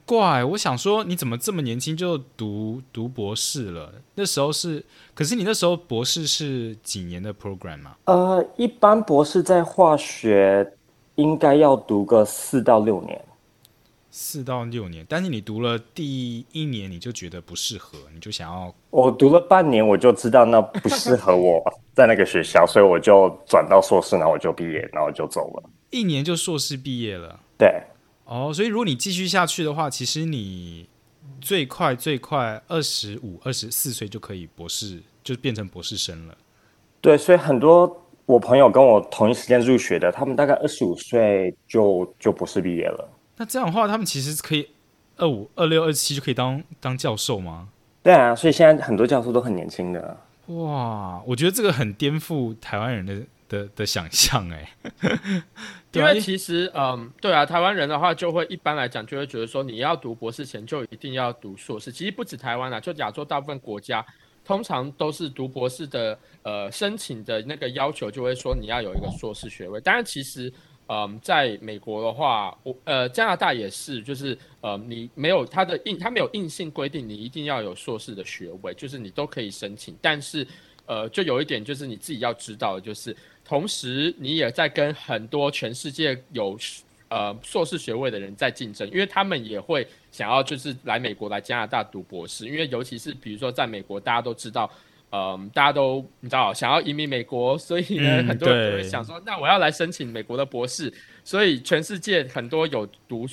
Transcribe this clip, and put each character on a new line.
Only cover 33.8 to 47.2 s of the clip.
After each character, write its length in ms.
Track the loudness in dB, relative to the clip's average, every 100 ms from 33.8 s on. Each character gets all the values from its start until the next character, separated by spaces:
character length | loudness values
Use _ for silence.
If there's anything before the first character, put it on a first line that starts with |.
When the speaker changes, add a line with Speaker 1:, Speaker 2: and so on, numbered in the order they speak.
| -4
Speaker 1:
岁 160 | -6 -10
就 120 | -12
可 140 | -12
以 140 | -14 -14 -14
博 120 | -10
士， 340 | -8 -10 -12 -18 _
就 120 | -10 -6
变 180 | -4
成 140 | -6 -8
博 140 | -10
士 140 | -10 -8
生 320 | -8 -8 -16
了。 80 | -20 _ _ _ _ _ _
Speaker 2:
对， 160 | 6 6
所 180 | 8
以 40 | 6
很 220 | 6 4
多 460 | 8 8 8 0 _ _ 4
我 80 | 4
朋 180 | 6 8
友 100 | 8
跟 160 | 10 8
我 160 | 8 4
同 180 | 2 2
一 60 |
时 140 | 2 4
间 120 | 4
入 160 | 6 4
学 220 | 4 0
的， 140 | 0
他 120 | 0
们 120 | -2 2
大 100 | 2
概 80 |
二 140 | 2 0
十 180 | -2 -2
五 100 | -2
岁 560 | -2 2 4 2 0 -6 _
就， 480 | 2 4 4 -2 -2
就 120 | 0
博 140 | 0 -2
士 160 | -4
毕 140 | -2 -2
业 80 | -4
了。 240 | -4 -10 _ _ -14
Speaker 1:
那 60 |
这 140 | -8 -4
样 100 | -2
的 60 |
话， 140 | 0 0
他 100 | -2
们 80 | -4
其 160 | -6
实 180 | -6 -8
可 120 | -4 -4
以 140 | -4 _ _ _ _ -2
二 120 | -2
五、 220 | -2 -6 -2
二 100 | 0
六、 180 | 2
二 80 | 2
七 220 | 0 -2
就 80 | -4
可 80 | -4
以 40 | -2
当， 280 | -2 -4 -8 -10
当 160 | -6 -4
教 220 | -2
授 220 | -2